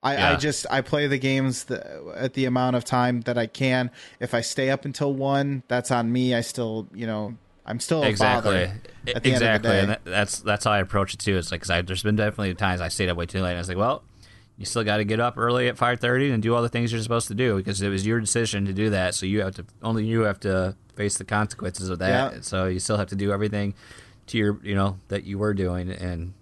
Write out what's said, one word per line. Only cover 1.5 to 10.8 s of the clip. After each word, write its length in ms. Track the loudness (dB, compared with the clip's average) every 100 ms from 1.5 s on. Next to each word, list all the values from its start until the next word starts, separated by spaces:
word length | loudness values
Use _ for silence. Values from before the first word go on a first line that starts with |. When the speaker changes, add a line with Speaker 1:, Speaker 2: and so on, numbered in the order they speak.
| -2
Speaker 1:
the, 380 | -4 -6 -6 -14 -12 -4
at 180 | -4
the 100 | 0 0
amount 300 | 2 2 0
of 80 |
time 380 | 0 2 2 2
that 140 | 0 -2
I 80 | -2
can. 440 | 0 0 2 0 -6 -20 -8
If 140 | -2
I 60 | -2
stay 280 | -2 -2 0
up 140 | 0
until 280 | -2 -2 -2
one, 500 | 0 0 2 2 -2 -2
that's 220 | -2 2
on 200 | 2 2
me. 220 | 2 2
I 60 | 2
still, 440 | 0 -4 -4 -4 -8
you 120 | -8 -6
know, 300 | -4 -6 -10 _ _ -8
I'm 140 | -6
still 220 | -2 2
a 40 | 2
Speaker 2:
Exactly. 440 | 4 4 4 2 2 0
Speaker 1:
bother 140 | -4 -14 -12 -6
Speaker 2:
E-, 60 |
Speaker 1:
at 80 | 0
the 80 | 2
Speaker 2:
exactly. 120 | 4
Speaker 1:
end 140 | 4 2
of 60 |
the 60 | 4
day. 120 | 2
Speaker 2:
And 100 | 2
that, 140 | 0
that's, 340 | -2 0 0 -2
that's 240 | -2 0
how 80 | 2
I 60 | 2